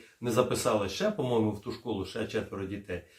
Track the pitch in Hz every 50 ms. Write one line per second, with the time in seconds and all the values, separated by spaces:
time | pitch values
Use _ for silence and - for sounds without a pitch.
0 | - - - _ 120 120 107 127 113 - 123 113 - 123 110 104 98 95 - -
1 | 196 214 208 - 131 123 120 113 110 107 101 - - 123 - - - 120 104 95
2 | 95 - - 113 107 - - 107 95 - 101 98 98 92 101 101 - - 90 85
3 | - - -